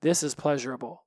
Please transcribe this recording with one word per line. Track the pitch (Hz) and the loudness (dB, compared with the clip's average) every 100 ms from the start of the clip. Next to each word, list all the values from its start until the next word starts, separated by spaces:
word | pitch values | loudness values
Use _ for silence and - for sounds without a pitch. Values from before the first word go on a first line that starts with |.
This | 156 175 | 2 2
is | 151 | 0
pleasurable. | - 151 143 123 127 120 - | -2 0 0 -2 -8 -10 -14